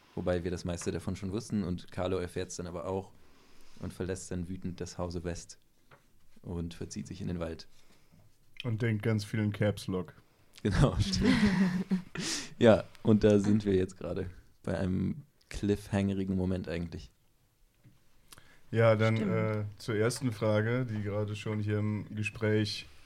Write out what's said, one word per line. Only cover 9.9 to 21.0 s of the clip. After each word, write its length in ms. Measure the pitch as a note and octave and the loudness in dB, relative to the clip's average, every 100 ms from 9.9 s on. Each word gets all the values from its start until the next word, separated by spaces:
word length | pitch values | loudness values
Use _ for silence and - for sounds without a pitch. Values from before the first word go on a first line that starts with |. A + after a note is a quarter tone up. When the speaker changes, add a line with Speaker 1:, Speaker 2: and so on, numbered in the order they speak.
| F#2 F2 - - _ - - | -4 -4 -12 -20 _ -20 -4
Speaker 1:
Genau, 320 | G#2+ - B2+ - | 0 4 4 4
stimmt. 320 | G3+ F#3 G3+ | 0 2 4
Speaker 3:
<laughs> 60 | B3 G#3 F#3 F#3 F#3 F#3+ F#3 - - G3+ - - - | 6 4 4 2 0 0 -2 -2 -8 -6 -6 -6 4
Speaker 1:
Ja, 240 | A#2 G2 - - | 6 6 4 -2
und 180 | - G#2+ | 4 6
da 160 | G#2+ G#2 | 8 6
sind 260 | G2+ G#2+ | 6 2
wir 100 | G#2 F#2+ | 4 2
jetzt 200 | F#2+ - | 2 -4
gerade 320 | E2+ F#2 F2+ - - - | -6 -6 -6 -10 -20 -10
bei 120 | - F#2 | -4 -2
einem 460 | F#2+ F#2+ F#2 - - _ - | 0 0 -2 -4 -10 _ -12
cliffhangerigen 880 | - G2+ G2+ - G2+ G2 G2 F#2+ F#2+ | -4 0 -2 0 0 0 0 0 0
Moment 300 | F#2 F#2 - | 0 -2 -4
eigentlich. 440 | E2+ E2+ E2 - _ _ _ _ _ _ _ - - - - - - - - - | -4 -6 -8 -12 _ _ _ _ _ _ _ -20 -20 -20 -20 -20 -20 -20 -20 -4
Speaker 2:
Ja, 260 | A2 A2+ A2 | 4 6 6
dann, 200 | A2 A2 | 4 4
Speaker 3:
Stimmt. 160 | A2 | 2
Speaker 2:
äh, 320 | A2 A2 G#2+ G#2 - | 2 2 0 -4 -8
zur 180 | - G#2 | -2 2
ersten 360 | A2+ B2 B2+ | 2 2 -2
Frage, 520 | G#2+ A2 G#2+ A2 B2 | 0 2 4 2 0
die 180 | B2+ G#2+ | -2 -2